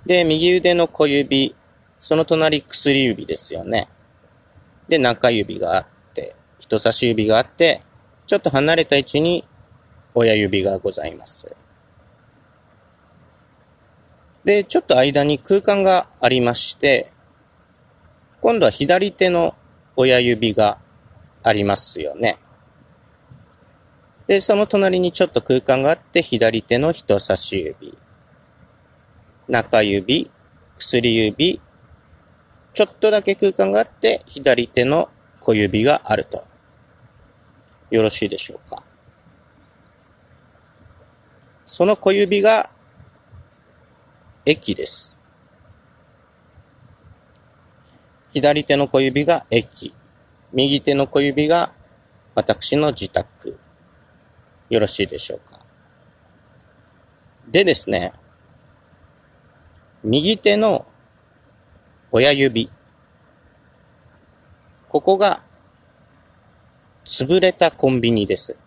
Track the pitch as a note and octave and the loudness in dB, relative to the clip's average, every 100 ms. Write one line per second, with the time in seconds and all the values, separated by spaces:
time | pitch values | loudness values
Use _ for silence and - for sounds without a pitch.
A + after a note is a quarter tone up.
0 | - F3+ E3 D#3 F3 F3+ F3+ F3 E3 - | 2 0 2 0 2 2 2 0 -2 0
1 | D3+ C#3+ C#3 C3+ C3+ - _ _ _ _ | 0 0 0 0 -2 -6 _ _ _ _
2 | - D#3 D#3 D#3+ D#3 D3+ - - C#3+ C#3 | -2 -2 0 0 0 -2 -4 -2 2 2
3 | C3 G2+ - D#2 - E2+ F#2 A2 - _ | 0 -2 -8 -8 -8 -10 -6 -6 -6 _
4 | _ _ _ _ _ _ _ _ - D#3+ | _ _ _ _ _ _ _ _ -2 0
5 | B2 A#2+ B2 A#2 G2 G2 E2+ F#2 - _ | 0 2 0 0 -4 -6 -4 -4 -4 _
6 | _ - - - _ _ - A2+ A2+ - | _ -14 -14 -18 _ _ -6 -2 -2 0
7 | A#2+ A2+ G#2+ A2 C3 - E3 - _ _ | -2 0 2 0 0 0 0 0 _ _
8 | _ _ - D4+ E3 C3+ D3 E3 D#3 C#3+ | _ _ -4 -2 0 0 2 0 2 0
9 | C3+ D3 E3 F3 - _ _ _ _ _ | 0 -2 -2 -2 -8 _ _ _ _ _
10 | _ A#2+ A#2 G#2+ G2+ G2 F#2+ F#2+ G2+ F2+ | _ 0 2 2 0 -2 -2 -4 -6 -8
11 | D2+ D#2+ - - - - _ _ _ _ | -12 -12 -14 -12 -16 -20 _ _ _ _
12 | _ _ _ _ _ _ _ _ _ _ | _ _ _ _ _ _ _ _ _ _
13 | _ _ _ _ _ _ _ _ _ _ | _ _ _ _ _ _ _ _ _ _
14 | _ _ _ _ - G3+ G3 F4+ - B2+ | _ _ _ _ 0 0 2 -2 2 2
15 | C#3 C#3+ C#3+ D3 - G3 G3 G3+ F#3+ F3+ | 4 2 0 -2 0 0 2 2 4 2
16 | - _ B2 B2+ A#2+ A#2+ - - C#3+ B2+ | 0 _ 0 2 0 0 -4 -2 0 0
17 | - _ _ _ _ _ _ _ _ _ | -2 _ _ _ _ _ _ _ _ _
18 | _ _ _ _ - A#3 C3+ - C#3+ F3+ | _ _ _ _ 0 2 2 0 0 2
19 | G3+ - F#3 F3 E3 - _ _ _ - | 0 0 0 2 -2 -6 _ _ _ 0
20 | C3 B2 B2 A2+ A2 G#2 G#2 - _ _ | 2 4 2 0 -2 2 0 0 _ _
21 | _ _ - _ A#2 G#2 G2+ G2 - - | _ _ -20 _ -2 0 0 -2 -4 -6
22 | D2+ D2 A2+ - _ _ _ _ _ _ | -10 -4 -4 -4 _ _ _ _ _ _
23 | _ _ _ - _ _ _ _ _ _ | _ _ _ -20 _ _ _ _ _ _
24 | _ _ - G3 - G#3 G#3 G3+ G3 F#3 | _ _ -2 0 2 0 0 0 0 0
25 | F3+ - F3+ - - B2+ - C3 C#3 E3 | -2 0 -2 -2 -2 -2 0 0 0 -2
26 | _ E3+ E3 A#2 A2+ A2+ - A#2+ D3+ E3 | _ -4 -2 0 0 0 -2 -2 -2 -4
27 | - G2+ - F#2+ - G2 D#2 - D2+ - | -2 -2 0 -4 -2 -6 -8 -12 -20 -20
28 | _ _ _ _ _ _ _ _ _ _ | _ _ _ _ _ _ _ _ _ _
29 | _ _ _ _ - B2 - A2+ G#2 G2 | _ _ _ _ -2 -2 0 0 2 -2
30 | F#2+ D3+ - _ _ _ _ - - B2 | -2 -4 -4 _ _ _ _ -6 -2 0
31 | A#2 A2+ G#2+ G2+ E3 - _ _ _ - | 0 0 0 0 -2 -2 _ _ _ -20
32 | _ _ _ _ _ _ _ - G#3 _ | _ _ _ _ _ _ _ -4 -4 _
33 | G#3+ G#3 G3+ G3 G3+ F#3+ G3 G#3 A#3 _ | 0 0 -2 -2 -2 0 0 0 -2 _
34 | A3+ - - - C#3 B2 A#2+ - B2 D#3 | -2 -2 -6 -4 0 0 0 -2 0 0
35 | - _ _ _ - A2 G#2 G#2 B2 D3 | -4 _ _ _ 0 0 0 0 2 0
36 | - A2 - - - _ _ _ _ _ | 0 -4 -4 -12 -14 _ _ _ _ _
37 | _ _ _ _ _ _ _ _ _ A2+ | _ _ _ _ _ _ _ _ _ 0
38 | G#2+ - G2+ - - - - - _ _ | 0 -2 -6 -6 -10 -12 -18 -20 _ _
39 | _ _ _ _ _ _ _ _ _ _ | _ _ _ _ _ _ _ _ _ _
40 | _ _ _ _ _ _ _ _ _ _ | _ _ _ _ _ _ _ _ _ _
41 | _ _ _ _ _ _ - - F#3 G#3+ | _ _ _ _ _ _ -16 -2 0 2
42 | F#3+ G3+ G3 G3+ G3+ A3 - _ _ _ | 2 2 2 2 4 2 0 _ _ _
43 | - _ _ - - _ _ _ _ _ | -20 _ _ -20 -20 _ _ _ _ _
44 | _ _ _ _ - D#3 - - - - | _ _ _ _ -2 0 -2 -6 -6 -8
45 | - - _ _ _ _ _ _ _ _ | -10 -18 _ _ _ _ _ _ _ _
46 | _ _ _ _ _ _ _ _ _ _ | _ _ _ _ _ _ _ _ _ _
47 | _ - _ _ _ _ _ _ _ _ | _ -20 _ _ _ _ _ _ _ _
48 | _ _ _ - C#3+ D3 D3 C#3+ C#3+ C3+ | _ _ _ 0 2 0 0 0 2 0
49 | C3+ C3 D3+ E3 - A#2 - - - _ | 0 0 0 -2 0 -2 -2 -12 -14 _
50 | _ _ _ _ _ - C#3 C#3 - C#3 | _ _ _ _ _ -2 0 0 0 -2
51 | C#3 C#3+ C#3+ C3+ D3+ E3+ - _ _ _ | 0 0 0 -2 0 0 -2 _ _ _
52 | _ _ _ - - G#2 - C#3 D3+ A#2+ | _ _ _ -6 -4 -4 -2 0 0 -4
53 | F#2+ - - _ - - _ _ _ _ | -6 -6 -6 _ -18 -18 _ _ _ _
54 | _ _ _ _ _ _ _ A2+ G#2 - | _ _ _ _ _ _ _ -2 -2 -4
55 | G2 - - - _ - - _ _ _ | -6 -6 -8 -10 _ -20 -20 _ _ _
56 | _ _ _ _ _ _ _ _ _ _ | _ _ _ _ _ _ _ _ _ _
57 | _ _ _ _ - D#3 F#3+ C#3 - G2 | _ _ _ _ -2 0 2 0 -2 -4
58 | F2+ - _ _ _ _ _ _ _ _ | -6 -12 _ _ _ _ _ _ _ _
59 | _ _ _ _ _ _ _ _ _ _ | _ _ _ _ _ _ _ _ _ _
60 | G#2+ C3 E3 G#3+ G#3 G#3 A3 F3 - _ | -2 0 0 0 0 2 0 -2 -6 _
61 | _ _ _ _ _ _ _ _ _ _ | _ _ _ _ _ _ _ _ _ _
62 | _ A#2 C#3 C#3+ C3+ A2+ A#2 _ _ _ | _ 2 2 2 2 0 -6 _ _ _
63 | _ _ _ _ _ _ _ _ _ _ | _ _ _ _ _ _ _ _ _ _
64 | _ _ _ _ _ _ _ _ _ D3+ | _ _ _ _ _ _ _ _ _ -2
65 | - F#3+ G3+ - _ _ _ _ _ _ | 0 2 2 0 _ _ _ _ _ _
66 | _ _ _ _ _ _ _ _ _ _ | _ _ _ _ _ _ _ _ _ _
67 | - - C3+ F3+ F#3 - E3 - C3+ B2+ | -6 -4 0 2 2 2 0 2 0 2
68 | A#2 A2+ G2+ F#2+ - - | 0 0 0 -4 -6 -12